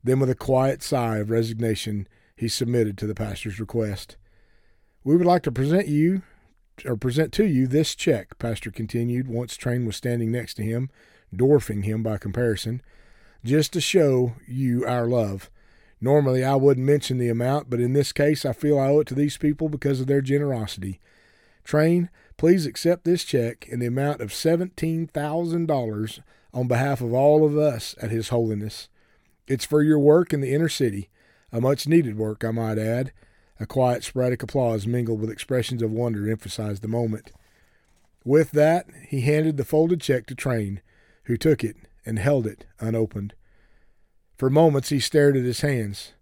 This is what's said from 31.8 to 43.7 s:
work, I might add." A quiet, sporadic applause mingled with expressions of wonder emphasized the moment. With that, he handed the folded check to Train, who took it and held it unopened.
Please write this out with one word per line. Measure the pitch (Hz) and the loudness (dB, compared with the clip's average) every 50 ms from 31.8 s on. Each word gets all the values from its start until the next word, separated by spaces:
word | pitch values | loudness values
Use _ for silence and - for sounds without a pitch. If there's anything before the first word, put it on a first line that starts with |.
| - 143 160 170 156 120 104 | 0 4 4 4 4 2 -4
work, | 107 107 110 107 - - | -4 -4 -4 -4 -6 -6
I | 113 | -4
might | 113 113 113 110 110 110 | -4 -2 -2 -2 -2 -2
add." | 110 110 117 123 135 135 _ _ _ _ _ _ _ _ _ _ | -2 -2 -2 -2 -4 -6 _ _ _ _ _ _ _ _ _ _
A | 110 | -12
quiet, | - - 135 127 123 123 113 | -4 0 0 2 2 0 -2
sporadic | - - - 127 127 127 123 - | -6 -6 -4 -2 0 0 -2 -4
applause | - 104 - 139 123 117 113 107 98 113 | -6 -4 -2 0 0 0 0 -2 -2 -2
mingled | 120 123 120 113 113 107 | -2 -2 0 -2 -2 -2
with | 110 110 | -4 -6
expressions | 110 - - - 131 127 113 - 131 117 | -6 -10 -6 -4 -2 -2 -2 -2 -4 -2
of | 117 110 | -2 -2
wonder | 110 113 120 120 113 101 101 107 | -2 -2 -2 -2 -2 -2 -2 -2
emphasized | 110 107 - 98 - - 107 107 104 98 | -4 -4 -6 -12 -10 -8 -6 -6 -6 -6
the | 107 107 | -6 -4
moment. | 113 120 120 113 107 107 _ - - _ _ _ _ _ _ _ _ _ _ _ _ _ _ _ _ _ _ | -2 -2 0 -2 -4 -6 _ -20 -20 _ _ _ _ _ _ _ _ _ _ _ _ _ _ _ _ _ _
With | 123 139 156 156 - | 4 4 4 4 4
that, | - 147 147 156 165 175 - - - - - | 4 4 4 4 4 2 -2 -6 -20 -20 -10
he | - - 135 | -6 -4 0
handed | 120 143 147 151 156 160 151 | 2 2 2 4 2 0 0
the | 135 120 | -2 -4
folded | - - 156 160 170 180 165 | 0 2 2 4 4 2 0
check | - - 135 123 113 | 0 0 0 0 -2
to | - 131 | -8 -12
Train, | - - 135 123 113 104 98 98 98 _ _ _ _ _ _ _ _ _ | -6 -4 -2 -2 -2 -2 -4 -6 -8 _ _ _ _ _ _ _ _ _
who | - 120 | -4 -4
took | 113 - 160 147 - | 2 4 2 2 2
it | - 110 - - - _ _ _ _ | 0 -8 -8 -10 -20 _ _ _ _
and | 117 113 110 | -6 -6 -2
held | 95 139 147 135 113 | 0 2 2 2 0
it | 107 - - - - _ _ | -4 -8 -10 -20 -20 _ _
unopened. | 110 113 113 113 113 107 - 104 98 104 - - _ _ _ _ _ _ | -6 -4 -2 -2 -2 -2 -4 -10 -10 -10 -12 -18 _ _ _ _ _ _